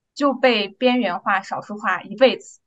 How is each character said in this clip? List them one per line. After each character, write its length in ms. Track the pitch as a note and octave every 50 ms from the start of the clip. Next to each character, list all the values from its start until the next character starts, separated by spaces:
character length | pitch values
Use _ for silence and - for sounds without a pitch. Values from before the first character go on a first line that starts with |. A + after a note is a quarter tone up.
| _ _ _
就 200 | - C#4+ C#4 C4+
被 340 | C#4 - C4 A#3 G#3+ G3 F#3+
边 320 | - - B3+ B3 B3 B3+
缘 200 | A#3 F3+ F3 F3
化、 200 | - A3 G3+ F#3+
少 220 | G3 - - B2+ -
数 160 | - G#3 G#3
化 240 | G#3+ - F3+ F3 -
一 120 | - G#3
辈 200 | G#3+ C4 A#3+ F#3+
子。 240 | - - - - _ _